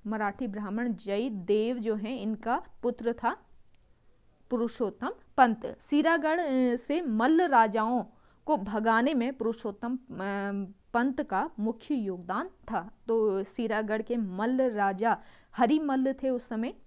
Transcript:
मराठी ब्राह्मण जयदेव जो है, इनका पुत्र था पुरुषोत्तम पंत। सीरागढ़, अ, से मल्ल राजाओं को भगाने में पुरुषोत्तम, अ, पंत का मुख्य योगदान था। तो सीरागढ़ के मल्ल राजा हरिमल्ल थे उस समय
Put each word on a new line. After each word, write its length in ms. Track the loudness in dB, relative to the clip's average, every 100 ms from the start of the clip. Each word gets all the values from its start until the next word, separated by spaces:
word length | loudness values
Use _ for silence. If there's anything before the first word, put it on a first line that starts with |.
| -6
मराठी 400 | -4 -4 -4 -8
ब्राह्मण 460 | -6 -6 -4 -4
जयदेव 840 | -4 -2 -2 -2 -6 0 2 2 -2
जो 180 | -2 -2
है, 220 | -4 -6
इनका 460 | -6 -6 -2 -4 -4 -4
पुत्र 300 | -4 -2 -4
था 240 | -2 -2 -4 _ -20 -20 -20 _ _ _ _ _ _ _
पुरुषोत्तम 640 | -2 -2 -2 -4 -4 -8 -8 -6 4
पंत। 400 | 4 4 -6 -10
सीरागढ़, 600 | 0 2 4 2 2 0
अ, 360 | 2 2 2 0
से 260 | 0 -2
मल्ल 400 | 0 2 4 6
राजाओं 640 | 6 6 6 2 0 0 -4 -14 _ _ -2
को 120 | -2
भगाने 560 | 0 0 2 4 4
में 200 | 2 0
पुरुषोत्तम, 640 | -2 -4 -2 -8 -6 -6 -6
अ, 40 | -8 -8 -4 -4 -4 -4 -8 -12 _
पंत 280 | 0 0 -2
का 280 | -2 -2 -2 -2
मुख्य 360 | -4 -4 -4 -2
योगदान 520 | -2 -6 -4 -4 -6
था। 440 | _ -6 -6 -6 -12 0
तो 360 | 2 4 2
सीरागढ़ 580 | -4 -4 -2 0 0 -2
के 160 | -2 -4
मल्ल 440 | -2 -2 0 2
राजा 560 | 2 2 0 2 0 0 -4 -20 _ 0
हरिमल्ल 560 | 4 4 2 0 0
थे 160 | 0 -2
उस 180 | -2 -4
समय 260 | -4 -4 -8